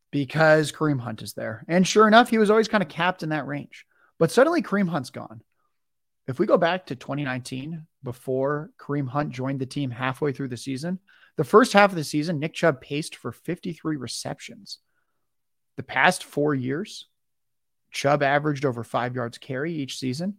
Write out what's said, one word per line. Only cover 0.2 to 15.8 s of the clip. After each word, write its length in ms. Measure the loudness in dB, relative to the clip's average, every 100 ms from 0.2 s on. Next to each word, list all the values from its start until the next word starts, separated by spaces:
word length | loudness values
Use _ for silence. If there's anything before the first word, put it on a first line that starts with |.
| -2 4 6 6 2
Kareem 280 | -2 -2 0
Hunt 220 | -4 -10
is 120 | -12
there." 300 | -10 -8 -10 0
And 180 | 2 4
sure 220 | 6 8
enough, 220 | 8 6
he 80 | 4
was 120 | 4
always 160 | 4 2
kinda 200 | 0 -2
capped 360 | -2 -2 -2
in 60 | -4
that 180 | -4 -6
range. 400 | -8 -10 -20 _ _ _ 0
But 120 | 2
suddenly 320 | 6 4 4
Kareem 260 | 0 0 0
Hunt's 220 | -2 -6
gone. 320 | -12 -14 -18 _ _ _ _ _ _ _ _ -8
If 120 | -2
we 80 | 2
go 100 | 4
back 300 | 4 0 -6
to 100 | -12
twenty 280 | -8 -6
nineteen, 640 | -4 -6 -8 -10 -8 -12 -14 _
before 680 | -12 -10 -4 -2 0 -2 -6 -12
Kareem 300 | -6 -4 -2
Hunt 220 | -4 -4
joined 300 | -6 -6 -4
the 60 | -6
team 240 | -6 -6
halfway 420 | -4 -4 -2 -4
through 160 | -4 -8
the 80 | -8
season, 420 | -8 -8 -6 -8 _ _ _ -6
the 80 |
first 280 | 6 6 8
half 180 | 6 6
of 60 | 2
the 80 |
season, 340 | -4 -4 -2 -4
Nick 160 | -6
Chubb 260 | 0 2 2
paced 360 | -4 -8 -6 -10
for 160 | -12
fifty-three 640 | -10 -10 -8 -8 -8 -6 -6
receptions. 800 | -8 -10 -10 -12 -14 -20 -20 -20 _ _ _ _ _ _ _ _ _
The 60 | -14